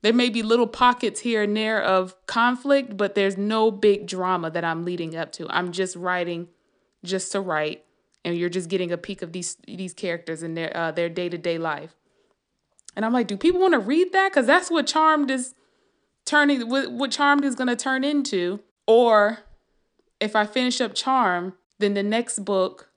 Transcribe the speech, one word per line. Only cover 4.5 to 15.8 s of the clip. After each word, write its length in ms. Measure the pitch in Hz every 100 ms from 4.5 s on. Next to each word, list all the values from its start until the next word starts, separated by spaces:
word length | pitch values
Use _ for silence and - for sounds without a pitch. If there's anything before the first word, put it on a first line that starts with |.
that 120 | 165
I'm 220 | 170 165 170
leading 300 | 180 165 156
up 180 | 160
to. 140 | - 170
I'm 240 | - 180
just 220 | 170 185 185
writing 500 | 180 180 175 170 170 _ _ _ _ _
just 300 | 180 190 190
to 80 | 202
write, 440 | 185 156 151 - _ _ _ _
and 140 | 170 175
you're 120 | 175
just 200 | 175 170
getting 240 | 185 175
a 40 | 170
peek 240 | 175 190
of 120 | 170
these, 220 | 180 170 - -
these 260 | 180 185
characters 500 | - 190 165 170 160
and 120 | 165 165
their, 200 | 165 170
uh, 160 | 165
their 180 | 160 170
day-to-day 480 | 165 175 175 175 165
life. 380 | 165 147 160 _ _ _ _ _ _ _ _ _ - -
And 100 | 220
I'm 80 |
like, 140 | 247 220
do 80 | 202
people 240 | 320 359
wanna 200 | 381 302
read 340 | 202 302 359
that? 180 | 381 392
'Cause 140 | 392 240
that's 260 | 240 -
what 160 | 330 277
Charmed 440 | 311 311 311 269
is 220 | 262 247 _ _ _